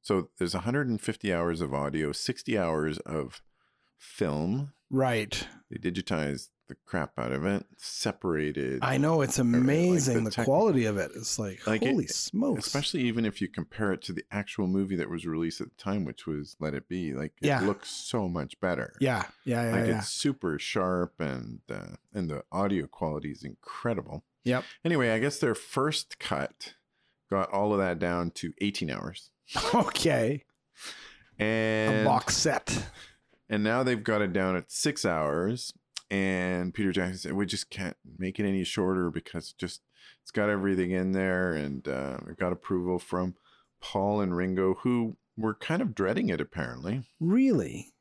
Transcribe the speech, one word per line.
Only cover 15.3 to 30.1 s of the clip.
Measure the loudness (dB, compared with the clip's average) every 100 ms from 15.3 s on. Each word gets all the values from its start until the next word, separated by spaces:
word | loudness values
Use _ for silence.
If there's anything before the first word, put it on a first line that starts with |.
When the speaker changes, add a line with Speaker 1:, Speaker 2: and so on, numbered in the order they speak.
| -2 -2 -4
Speaker 1:
at | -10
the | _
time, | -4 -2
which | -2 -6 -6
was | -6 -6 -6
Let | -4
It | -4 -6
Be. | -4 -2
Like, | -4 -6 _
it | 0
Speaker 2:
Yeah. | 2
Speaker 1:
looks | 0 -2 -8
so | -10 -4 -2 -2
much | -2 -6 -4
better. | -2 0 -4 0
Speaker 2:
Yeah, | 0 0 -4 -8
yeah, | -2 0
yeah, | 2 2
Speaker 1:
Like, | 2
Speaker 2:
yeah. | 0
Speaker 1:
it's | -2
super | 0 0 0 -2 -2
sharp, | -2 0 2 2 0 -2
and, | -4 -4 -8 -12 -10
uh, | -10 -10 -16 _
and | -4 -2
the | -4 -4
audio | 0 2 2
quality | 0 -4 -2 -2 -6
is | -8
incredible. | -12 -12 -14 -6 -2 -2 -4 -12 _ _
Speaker 2:
Yep. | 0 0 -2 -4
Speaker 1:
Anyway, | 0 4 4
I | 4
guess | 2 2
their | 0
first | 0 -2 0 2 0 -6 -12
cut | -4 -2 -2 _ -18 -18 _ _ _ _ _
got | 0 2
all | 2 4
of | 4
that | 2 2
down | 0 2 -2
to | -4 -8 -2
eighteen | -2 0 -4
hours. | -4 -6 -12 -18 _ -8
Speaker 2:
<laughs> | -2 2
Okay. | 2 2 0 2